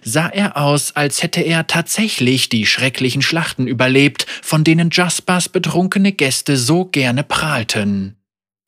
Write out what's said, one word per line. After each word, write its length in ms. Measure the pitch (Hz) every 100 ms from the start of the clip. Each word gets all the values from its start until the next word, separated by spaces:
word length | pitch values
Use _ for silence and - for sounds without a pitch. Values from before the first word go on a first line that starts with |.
sah 280 | - 143 165
er 280 | 190 202 147
aus, 400 | 143 143 - -
als 260 | 143 -
hätte 200 | 170 170
er 240 | 160 165 160
tatsächlich 840 | 170 165 - 214 - 127 131 -
die 160 | 113
schrecklichen 560 | 101 - 131 - 131 139
Schlachten 460 | 131 165 156 - 127
überlebt, 580 | 127 127 135 143 - - -
von 240 | - 156
denen 240 | 156 165 170
Jaspers 600 | 185 180 - - 180 -
betrunkene 600 | 185 175 151 185 196 196
Gäste 440 | 196 135 - - 139
so 300 | 120 170 185
gerne 360 | 143 131 123
prahlten. 920 | - - 156 143 135 110 101 98 98 - _ _ _ _